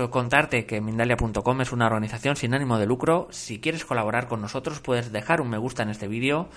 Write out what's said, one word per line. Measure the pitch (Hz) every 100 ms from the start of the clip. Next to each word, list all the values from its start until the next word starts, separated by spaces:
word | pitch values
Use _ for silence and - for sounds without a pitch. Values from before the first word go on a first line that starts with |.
| 123
contarte | 127 120 143 151 120 110
que | 107
Mindalia | 107 113 120 113
punto | 113 104
com | 123 131
es | 127
una | 120 113
organización | 110 107 113 139 143
sin | 117
ánimo | 135 135 113
de | 101
lucro. | 120 151 175 -
Si | - - 110
quieres | 151 160 -
colaborar | 120 107 117 123
con | 113
nosotros, | 104 131 156 147
puedes | - 120 120
dejar | 104 110 165
un | 120
me | 110
gusta | 123 -
en | 110
este | 107 101
vídeo, | 113 135 151 180